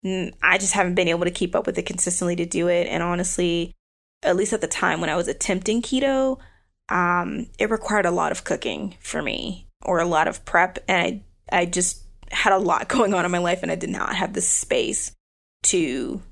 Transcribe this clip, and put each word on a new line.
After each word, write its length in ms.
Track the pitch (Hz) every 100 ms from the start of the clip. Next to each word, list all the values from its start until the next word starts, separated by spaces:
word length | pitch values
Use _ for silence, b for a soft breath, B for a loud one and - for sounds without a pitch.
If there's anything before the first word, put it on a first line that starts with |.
N-, 300 | 190 185 175 -
I 160 | - 185
just 160 | 196
haven't 220 | 202 180 180
been 120 | 175
able 180 | 170 175
to 60 |
keep 240 | 175 175 -
up 120 | -
with 100 | -
it 80 | 175
consistently 500 | 175 - 175 175 175
to 80 | 170
do 220 | 170 175
it. 200 | 175 175
And 160 | 165
honestly, 720 | 170 175 180 - 180 170 170 - _ _ _ _
at 120 | - 180
least 180 | 208
at 80 | 220
the 60 | 165
time 340 | - 190 160
when 80 | 165
I 60 | 160
was 120 | 175
attempting 540 | - - 185 202 226
keto, 580 | 233 262 277 269 269 262 b b b _ -
um, 580 | 180 175 175 175 71 - -
it 100 | 214
required 360 | 220 - 208 185
a 60 |
lot 200 | 175 160
of 120 | -
cooking 520 | - - - 78 202 -
for 220 | - 156
me 460 | 147 - - 180 - _
or 160 | - 175
a 60 | 170
lot 220 | 160 165
of 180 | - -
prep. 340 | 175 180 - -
And 360 | 180 175 208 - _ -
I, 100 | -
I 40 | 175
just 380 | 175 180 - - - -
had 220 | - -
a 40 | 190
lot 300 | 185 147 -
<laughs> 20 |
going 240 | 254 208
on 120 | 190 175
in 60 |
my 60 | 175
life 260 | 175 180
and 80 | 175
I 40 | 165
did 140 | -
not 260 | 185 - 185
have 180 | 190
the 80 | -
space 680 | - - - 127 - - - - _ _ _ _
to 580 | - 185 156 131 123 156 -